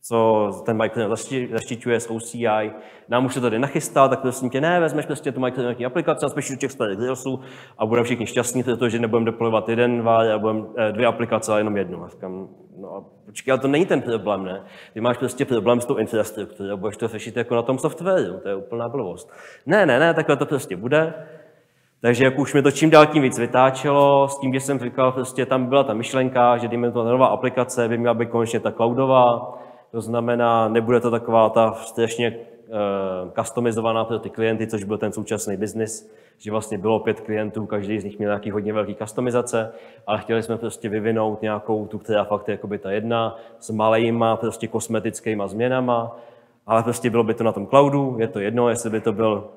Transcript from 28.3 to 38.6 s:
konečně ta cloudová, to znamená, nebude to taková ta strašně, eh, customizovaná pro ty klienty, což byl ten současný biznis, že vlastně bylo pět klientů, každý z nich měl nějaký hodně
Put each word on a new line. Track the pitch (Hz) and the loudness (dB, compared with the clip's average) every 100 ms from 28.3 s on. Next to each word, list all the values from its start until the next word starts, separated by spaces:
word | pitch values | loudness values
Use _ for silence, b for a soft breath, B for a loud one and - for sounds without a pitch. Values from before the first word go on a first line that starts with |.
konečně | 120 113 113 | 0 0 0
ta | - | -2
cloudová, | 113 117 120 135 131 123 117 - B B B B | 0 0 2 4 6 6 4 -4 B B B B
to | 117 | -10
znamená, | 113 117 117 120 120 117 110 | -4 -2 0 2 4 4 4
nebude | 113 113 120 | 2 4 2
to | 117 | 2
taková | 113 113 113 110 | -2 2 6 6
ta | 113 110 | 6 2
strašně, | - - - 113 - 120 113 | 2 -10 -2 -2 0 -4 -4
eh, | - - - 110 101 98 98 92 90 - | -16 -20 -12 -4 -2 -2 -4 -4 -6 -6
customizovaná | 110 - 120 110 113 113 | -4 -2 -2 0 0 0
pro | 113 113 | -2 -4
ty | - | -6
klienty, | - 113 110 113 | -2 -2 0 -2
což | 113 | -4
byl | 98 104 | -4 -4
ten | 107 | -4
současný | 101 104 104 104 98 | -4 -6 -6 -4 -4
biznis, | 104 110 110 - - B B B | -4 -4 -6 -6 -16 B B B
že | 104 | -6
vlastně | 107 107 - | -6 -4 -4
bylo | 107 110 | 0 0
pět | 110 104 | 0 -4
klientů, | - 107 107 110 107 | -4 -4 -4 -6 -6
každý | 104 98 107 | -6 -4 -4
z | |
nich | 98 101 | -6 -6
měl | 104 | -4
nějaký | 101 104 | -2 -4
hodně | 101 | -4